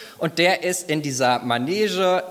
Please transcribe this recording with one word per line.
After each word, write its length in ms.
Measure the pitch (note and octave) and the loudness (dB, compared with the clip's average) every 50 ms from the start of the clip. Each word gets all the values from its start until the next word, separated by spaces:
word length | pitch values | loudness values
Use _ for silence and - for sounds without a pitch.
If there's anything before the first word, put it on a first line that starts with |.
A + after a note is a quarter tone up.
| - - - - | -18 -20 -10 -6
und 200 | - D#3+ - - | -4 -4 0 2
der 260 | E3+ F3 F#3+ - - | 4 4 4 2 0
ist 260 | F3+ F3+ - - - | -2 -2 -4 -4 -2
in 120 | D3+ D#3 | -2 -2
dieser 380 | D3 D3 C3 B2+ C3 B2 B2 A#2 | -2 -4 -2 0 2 2 2 2
Manege 840 | A2+ B2 A#2 A#2 B2 C#3+ F#3 G#3 G#3+ G#3 F#3 F#3 F#3+ F3+ F3+ F#3 - - | 2 0 0 0 0 -2 0 0 0 0 0 0 2 2 2 0 -2 -4